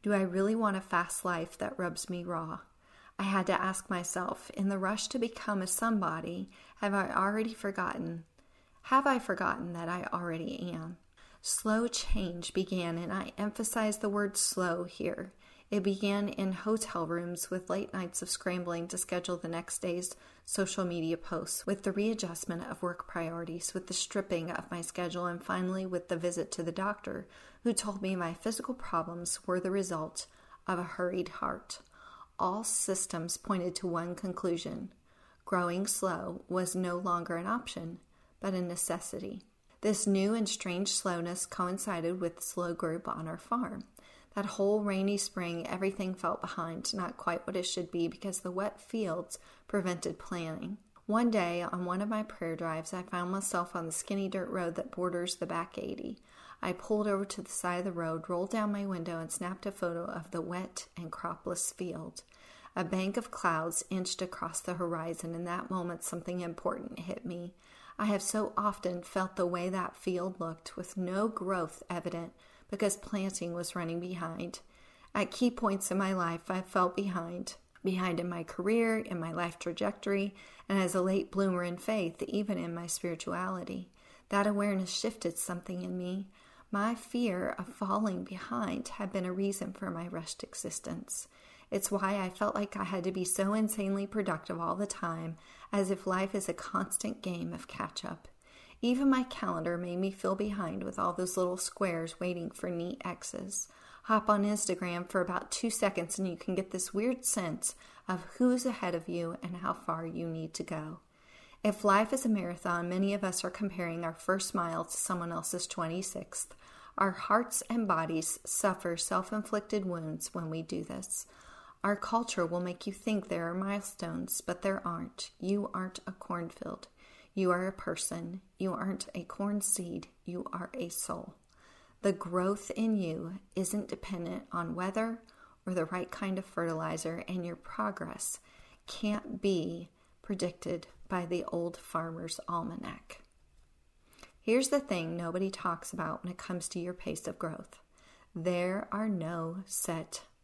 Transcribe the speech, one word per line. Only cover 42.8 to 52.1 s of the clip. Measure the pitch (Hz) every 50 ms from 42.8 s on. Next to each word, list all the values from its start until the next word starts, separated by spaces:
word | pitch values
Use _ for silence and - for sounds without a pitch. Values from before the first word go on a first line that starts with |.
| - 160 160 170 -
on | - - - 160
our | 156 160
farm. | - - - 240 240 247 - 208 190 - - - - - - - - - - -
That | 202 202
whole | 202 - - 196 202 208 214
rainy | 208 202 190 190 190 202 202
spring, | 196 - - - 190 175 170 170 170 160
everything | - - 180 190 190 196 - 190 185 185
felt | - - 170 - -
behind, | - 185 - - 165 165 165 - - - -
not | 202 180 170 -
quite | - - 175 170 170 -
what | - 196
it | 185 180
should | - - 185 175 175
be | - 170 170 165
because | 170 - - 196 180 -
the | - 185
wet | 180 185 196 214 - -
fields | - - - 226 214 175 160 180 175 - - - - - - - -
prevented | - - 202 180 185 175 165 - 170 165 -
planning. | - - 185 175 165 160 156 - - 170 208 - - - _ - -
One | - 208 226 240 240
day, | 220 208 175 175 175 175
on | 175 - - 180 180
one | 175 180 190
of | 208
my | 214